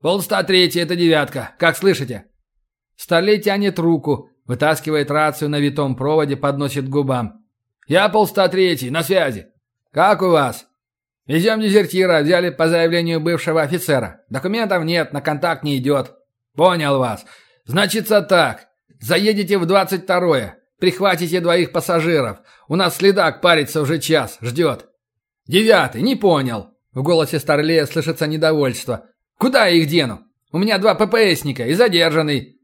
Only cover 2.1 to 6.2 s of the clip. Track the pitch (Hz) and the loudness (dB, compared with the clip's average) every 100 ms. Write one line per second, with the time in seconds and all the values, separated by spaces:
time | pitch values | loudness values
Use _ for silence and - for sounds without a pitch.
2.1 | 110 - _ _ _ _ _ _ _ - | -10 -14 _ _ _ _ _ _ _ -2
3.1 | 170 190 214 202 196 202 190 165 160 147 | 0 2 0 0 0 -2 0 0 0 -2
4.1 | 135 - _ - 123 147 151 156 151 143 | -4 -6 _ -10 -2 0 0 -2 -2 0
5.1 | 147 151 151 151 147 143 139 143 127 135 | 0 0 -2 -4 0 -2 -2 -4 -2 0
6.1 | 156 | 0